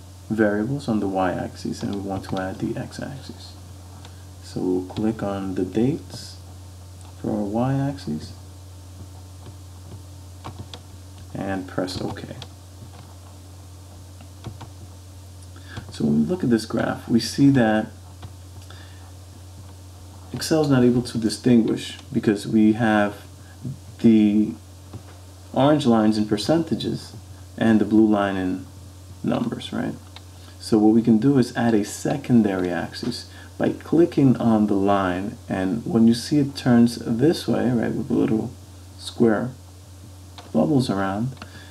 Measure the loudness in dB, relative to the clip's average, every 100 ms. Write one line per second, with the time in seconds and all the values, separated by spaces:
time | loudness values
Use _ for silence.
0 | -20 -16 -6 0 2 2 -2 -4 -2 -2
1 | -2 -2 -2 -2 -6 -8 -10 -6 -6 -6
2 | -6 -8 -6 -6 -6 -6 -6 -6 -10 -12
3 | -12 -12 -16 -18 -18 -20 -20 -20 -20 -20
4 | -20 -20 -20 -20 -12 -6 -2 -2 -4 -4
5 | -4 -2 -4 -6 -6 -4 -4 0 0 -2
6 | -8 -16 -16 -18 -20 -20 -20 -20 -20 -20
7 | -20 -10 -6 -4 -4 -2 -2 -2 -4 -6
8 | -8 -10 -10 -18 -20 -20 -20 -20 -20 -20
9 | -20 -20 -20 -20 -20 -20 -20 -20 -18 -18
10 | -18 -20 -20 -18 -16 -16 -16 -18 -20 -20
11 | -20 -20 -14 -10 -6 -6 -6 -6 -6 -6
12 | -8 -10 -12 -14 -16 -18 -20 -20 -20 -20
13 | -20 -20 -20 -20 -20 -20 -20 -20 -20 -20
14 | -20 -20 -20 -18 -16 -16 -18 -18 -20 -20
15 | -20 -20 -20 -20 -20 -20 -16 -16 -14 -4
16 | 0 0 0 0 2 0 0 -4 -4 -6
17 | -2 0 0 2 4 6 4 2 -2 -10
18 | -20 -20 -20 -20 -20 -20 -20 -20 -20 -20
19 | -20 -20 -20 -20 -20 -20 -20 -20 -20 -20
20 | -20 -20 -14 -8 0 2 4 6 6 4
21 | 0 -2 -2 0 4 6 4 0 -6 -14
22 | -8 -2 0 0 2 4 4 4 2 2
23 | 0 -4 -16 -20 -20 -14 -12 -12 -16 2
24 | 6 6 6 4 0 -4 -14 -20 -18 -18
25 | -18 -20 -20 -20 -6 0 4 4 4 4
26 | 4 2 0 -2 0 0 0 -4 -4 -6
27 | -10 -18 -20 -20 -14 -2 4 4 4 6
28 | 6 4 0 -2 -4 -4 -10 -18 -20 -20
29 | -20 -8 -4 -2 -4 -6 -8 -8 -6 -8
30 | -14 -20 -20 -20 -20 -14 2 4 6 6
31 | 6 4 4 4 2 0 2 2 0 -4
32 | -6 -4 2 4 4 2 -2 -4 -6 -8
33 | -8 -8 -12 -18 -14 -4 -4 -4 0 2
34 | 2 4 4 4 2 2 2 2 2 2
35 | 0 -2 -6 -10 -8 -4 -2 -4 0 4
36 | 4 4 0 0 0 -2 2 6 4 2
37 | -6 0 2 0 -2 -2 0 0 -2 -4
38 | -2 0 0 -2 -4 -10 -20 -20 -20 -18
39 | -8 2 2 2 -2 -10 -20 -20 -20 -20
40 | -20 -20 -20 -20 -4 0 2 2 0 -2
41 | -2 -2 -6 -8 -16 -20 -20